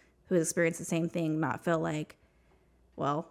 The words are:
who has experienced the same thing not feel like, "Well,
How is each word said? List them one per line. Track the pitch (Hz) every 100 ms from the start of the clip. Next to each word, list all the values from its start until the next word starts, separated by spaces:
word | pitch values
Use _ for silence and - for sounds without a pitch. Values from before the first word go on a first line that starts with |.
| _ _ -
who | 185
has |
experienced | 160 - 165 165
the | 165
same | 165 165
thing | 175 160 156
not | 143 117 -
feel | 165
like, | 165 151 151 - _ _ _ _ _ _ _ -
"Well, | 139 147 170